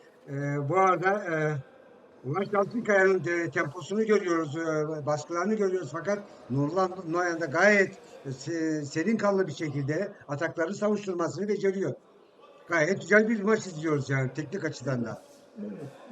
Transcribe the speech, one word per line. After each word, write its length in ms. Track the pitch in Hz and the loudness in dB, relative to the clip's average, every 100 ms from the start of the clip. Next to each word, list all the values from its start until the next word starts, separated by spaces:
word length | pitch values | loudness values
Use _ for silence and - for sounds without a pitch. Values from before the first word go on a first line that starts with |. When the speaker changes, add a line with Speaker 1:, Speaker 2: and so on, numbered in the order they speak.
| - - - | -20 -20 -10
Speaker 1:
E, 40 | 139 143 143 139 | -6 -2 -2 0
bu 100 | 185 | 4
arada, 580 | 190 170 185 208 175 160 | 4 4 2 0 0 0
e, 200 | 151 147 - - - - - - | 0 -2 -8 -20 -20 -20 -20 -12
Ulaş 240 | 127 170 196 | -4 -2 0
Yalçınkaya'nın 720 | 202 196 233 214 196 190 185 | 0 0 0 4 6 6 4
de-, 260 | 147 170 165 | 2 -2 0
temposunu 560 | 175 160 - 156 202 220 | -2 -4 -6 -4 0 4
görüyoruz, 500 | 202 180 165 156 156 | 4 4 0 0 -4
e, 500 | 165 156 151 156 143 | -2 0 -2 -4 -2
baskılarını 480 | 151 147 170 190 | -2 -2 -2 0
görüyoruz. 360 | 214 196 185 147 | 2 0 0 -4
Fakat 360 | 156 156 202 - - - | -6 -4 -4 -6 -16 -4
Nurullah 540 | 131 143 180 185 180 | -2 0 2 0 -2
Noyan 360 | 165 170 180 165 | -4 -2 0 -2
da 60 | 165 | -2
gayet, 520 | 156 202 208 190 - - - | 4 6 6 4 -2 -20 -14
e, 40 | 139 | -12
se-, 560 | 131 - 165 160 156 | -10 -6 -2 -2 -2
serin 320 | 139 160 170 233 | -4 -2 0 0
kanlı 300 | 208 196 180 | 2 0 -2
bir 60 | |
şekilde 600 | 143 160 139 139 156 202 - - | -4 -6 -4 -2 -2 -4 -8 -10
atakları 460 | 143 165 - 165 | -4 -4 -2 -4
savuşturmasını 720 | 202 208 202 190 175 160 139 202 | 0 0 0 -2 -2 -2 -2 -4
beceriyor. 460 | 202 190 190 165 - - - - _ - - - | 0 0 0 -2 -6 -14 -20 -20 _ -20 -18 -2
Gayet 320 | 170 151 196 | 2 2 0
güzel 280 | - 208 220 | 4 6 6
bir 140 | 226 | 2
maç 240 | 196 214 190 | 2 0 0
izliyoruz 440 | 156 160 147 131 | -4 0 0 0
yani, 220 | 135 127 | 0 -2
teknik 320 | - 131 196 | -4 -6 -4
açıdan 400 | 156 - 123 123 | -6 -6 -4 -4
da. 180 | 110 107 - - - 226 | -4 -8 -16 -20 -20 -12
Speaker 2:
Evet, 340 | 208 180 139 - - | -12 -10 -14 -16 -18